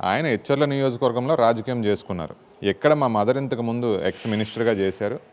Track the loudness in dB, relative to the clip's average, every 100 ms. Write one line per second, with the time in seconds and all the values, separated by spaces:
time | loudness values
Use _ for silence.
0 | -2 0 0 -2 0 0 2 2 0 2
1 | 0 0 0 4 4 2 -2 -2 0 0
2 | -2 -8 -6 -12 -20 -4 -4 2 2 2
3 | 2 2 2 0 -2 -4 -4 -2 -2 0
4 | -2 -4 -4 -2 -2 0 0 2 0 -2
5 | -6 -6 -12